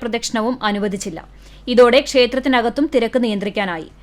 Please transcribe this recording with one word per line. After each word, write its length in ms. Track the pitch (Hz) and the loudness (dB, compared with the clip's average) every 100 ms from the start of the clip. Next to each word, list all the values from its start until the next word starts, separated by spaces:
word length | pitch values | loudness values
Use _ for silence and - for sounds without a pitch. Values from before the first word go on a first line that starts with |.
പ്രദക്ഷിണവും 560 | 240 233 - 233 220 247 214 | -2 -6 -4 -4 -4 -4 -4
അനുവദിച്ചില്ല. 520 | 202 208 196 - 160 - - - - - | -2 -4 -6 -8 -12 -16 -20 -20 -14 0
ഇതോടെ 280 | 240 240 254 285 | 6 6 6 2
ക്ഷേത്രത്തിനകത്തും 800 | 269 240 262 277 254 233 233 311 254 | 2 2 0 0 0 0 -2 0 0
തിരക്ക് 260 | 226 254 233 | 0 0 0
നിയന്ത്രിക്കാനായി. 640 | 202 202 208 196 165 - - | -2 -4 -4 -6 -6 -12 -20